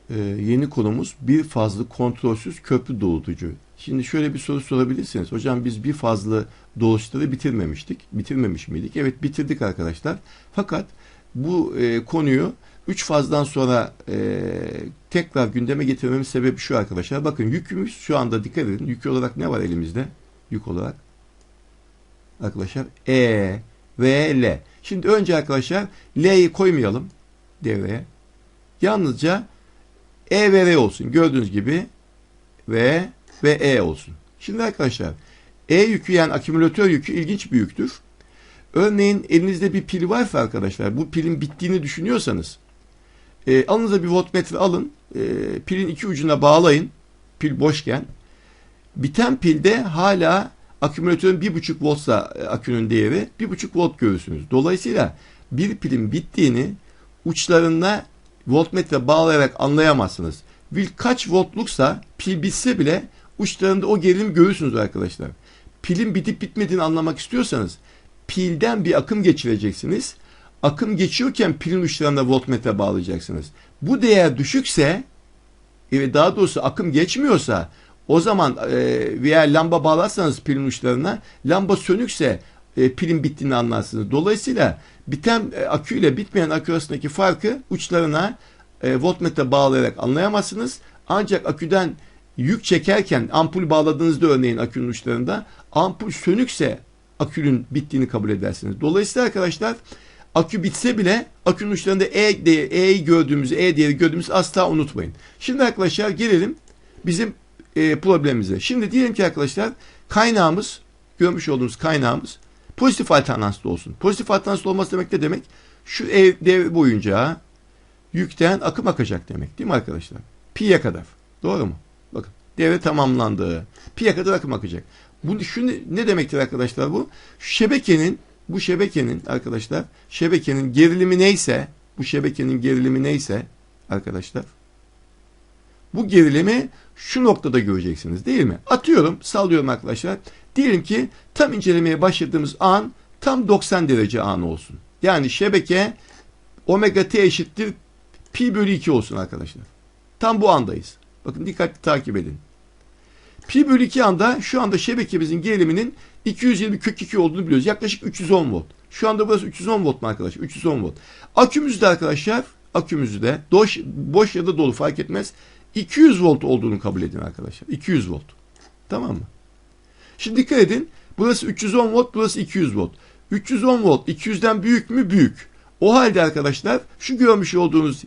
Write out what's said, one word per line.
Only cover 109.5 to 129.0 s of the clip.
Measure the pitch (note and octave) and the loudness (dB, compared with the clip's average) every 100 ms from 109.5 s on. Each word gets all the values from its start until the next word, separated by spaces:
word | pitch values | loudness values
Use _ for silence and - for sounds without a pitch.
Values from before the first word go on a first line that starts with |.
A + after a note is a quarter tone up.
| F#3+ A3 - - - - | -2 -6 -8 -20 -20 -4
kaynağımız, | G#3 A#3 G#3+ D#3+ F3+ - - - _ _ _ | 0 2 4 2 2 -4 -12 -20 _ _ _
görmüş | F3 E3 D#3+ | 0 0 -2
olduğunuz | C3+ B2 A2+ | -2 -2 -2
kaynağımız | D#3+ D3+ B2 C3 - - - _ - - | -2 0 0 -2 -6 -18 -20 _ -20 0
pozitif | C4 B3+ - | 2 2 2
alternanslı | - - G#2+ G#2 G2+ G2+ | 2 4 -2 -2 -4 -6
olsun. | F2 - - | -6 -8 -2
Pozitif | G3 G3+ A#3 | 0 0 0
alternanslı | G3 G3+ G3 F#3+ | 0 0 -4 -2
olması | F#3+ F3+ | -2 -2
demek | F#3 F3 | -4 -2
ne | F#3 | -2
demek? | D3+ F3 - - _ _ | -2 -4 -8 -20 _ _
Şu | - - | -14 -10
E | - G3 F#3+ F3+ | 0 6 6 6
devre | E3 F#3 E3+ | 4 4 2
boyunca | E3+ C3+ G#2+ G#2 G2+ C#3 E3+ - _ _ _ _ _ _ | 4 4 2 0 0 0 -4 -12 _ _ _ _ _ _
yükten | E3 F#3 - E3 F#3+ | -4 -4 2 2 2
akım | E3 - C#3+ | -2 -2 -2
akacak | - G2 F2 - | -2 -4 -4 -8
demek | - C#3+ - | -12 -12 -8
değil | A3+ | -2
mi | |
arkadaşlar? | C3 - E2 - - - - - | -2 -2 -10 -12 -18 -20 -20 -20
Pi'ye | - G#3+ E3+ | -4 2 4
kadar. | G#2+ E2+ E2 _ _ _ | 2 -6 -12 _ _ _
Doğru | E3 F#3+ G2+ | -4 -2 -4
mu? | D#2 - _ _ | -6 -16 _ _
Bakın | - - - _ - | -14 -14 -20 _ -2
devre | D#3+ F3 | 0 0
tamamlandı. | E3 D3+ C3+ B2+ A2 G2 F2+ E2 - - - - | 0 0 0 0 -2 -2 -4 -6 -10 -20 -20 -2
Pi'ye | A3+ | 0
kadar | F3 F#3 | 0 0
akım | F#3 C#3+ | -2 -4
akacak. | A2 G2+ E2+ - - _ _ | -6 -8 -10 -14 -20 _ _
Bu, | D3+ G#3 | -8 -6
şu | - A#3+ B3+ | -6 -4 -4
ne, | - - | -4 -6
ne | F3+ G#3+ | -4 0
demektir | F3+ C#3+ C#3+ | 0 -2 -2
arkadaşlar | B2+ B2+ B2 C#3 D3 | -4 -2 -4 -4 -4
bu? | F#3 - - - - | -4 -6 -12 -20 -16
Şebekenin, | - - A3 C#4 - D#3+ E3 - - _ - | -8 0 2 2 4 4 4 -2 -12 _ -10
bu | F#3+ | -6
şebekenin | - F3 G3+ D#3 | -2 0 0 0